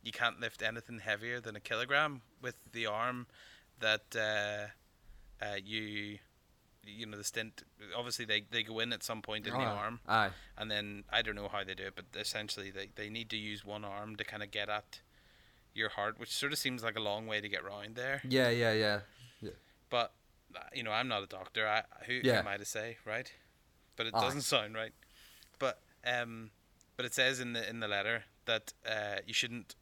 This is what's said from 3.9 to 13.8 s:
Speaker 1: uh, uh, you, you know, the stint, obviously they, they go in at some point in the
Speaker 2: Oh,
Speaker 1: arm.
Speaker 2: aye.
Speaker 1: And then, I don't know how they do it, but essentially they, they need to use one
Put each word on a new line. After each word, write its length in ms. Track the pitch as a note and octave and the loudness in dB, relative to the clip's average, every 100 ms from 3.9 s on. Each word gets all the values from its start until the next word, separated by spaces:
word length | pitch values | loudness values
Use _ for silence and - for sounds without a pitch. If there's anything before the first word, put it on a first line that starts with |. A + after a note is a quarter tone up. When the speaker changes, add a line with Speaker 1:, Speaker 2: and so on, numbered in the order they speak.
| G#2+ - | 4 2
Speaker 1:
uh, 540 | A2+ G#2+ G#2+ G#2 G#2 G#2 - _ _ - - - - | 0 2 2 0 -2 -6 -12 _ _ -20 -20 -20 -8
uh, 120 | G#2+ G2+ | -4 -4
you, 540 | G2 A2 G#2+ G#2 G#2 G#2 - _ _ _ _ _ | -2 -4 -2 -4 -6 -10 -16 _ _ _ _ _
you 220 | G#2 G#2 A2 | -18 -12 -10
know, 100 | G#2 | -6
the 60 | |
stint, 400 | G2+ A2+ A2 - - _ G#2 G#2 | -4 -4 -6 -8 -20 _ -8 -4
obviously 280 | A#2+ A#2+ | -4 -4
they, 220 | A2+ G#2+ G#2 | 2 0 2
they 140 | A#2 | -2
go 160 | A2 A2 | 0 0
in 140 | A#2 | 0
at 100 | A2+ | -2
some 180 | - A2 | -4 -6
point 280 | - G#2+ G2+ | -2 -4 0
in 40 | |
the 60 | A#2+ | 2
Speaker 2:
Oh, 60 | |
Speaker 1:
arm. 340 | A#2+ G#2 G#2 A#2 - | 2 2 -2 -4 4
Speaker 2:
aye. 240 | A2 G2+ F#2 - - | 6 6 0 -16 -8
Speaker 1:
And 140 | A2 | -2
then, 320 | G#2 G#2 G2+ - | 0 -2 -8 2
I 120 | G#2+ | 2
don't 120 | A2 | 2
know 140 | G#2 G2+ | -2 -4
how 160 | G2+ | -4
they 100 | F#2+ | -4
do 80 | F#2+ F#2+ | -4 -6
it, 80 | F#2 | -8
but 80 | F#2 - | -10 -6
essentially 520 | G#2 A2 G#2+ - G2 | -4 -4 -4 -6 -6
they, 180 | G2 G2+ | -8 -10
they 160 | - G#2+ | -8 -8
need 180 | A2+ A2+ | -6 -4
to 60 | A2 | -4
use 280 | G#2+ G#2 | -4 -6
one 200 | G2+ G#2 | -6 -8